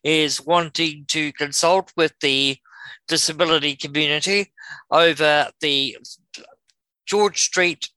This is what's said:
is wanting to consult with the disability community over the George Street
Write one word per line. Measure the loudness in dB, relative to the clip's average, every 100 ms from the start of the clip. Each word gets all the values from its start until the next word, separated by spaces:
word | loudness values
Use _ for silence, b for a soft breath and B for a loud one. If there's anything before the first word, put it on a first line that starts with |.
is | 0 2 2 -2
wanting | 0 0 0 -2 -4 -4 -6
to | -4 -2
consult | -4 -4 0 2 2 0 0
with | 0 0
the | 0 2 0 -2 B B B B -4
disability | -2 -2 0 2 2 0 -6
community | -6 -2 0 0 0 -2 -4 -12 B B B
over | 2 4 4 2 2 0 -4
the | -4 -2 -4 -8 -20 -20 _ -20 -20 _ _ _ _ _ -2
George | 2 2 2
Street | -2 2 0 0 -10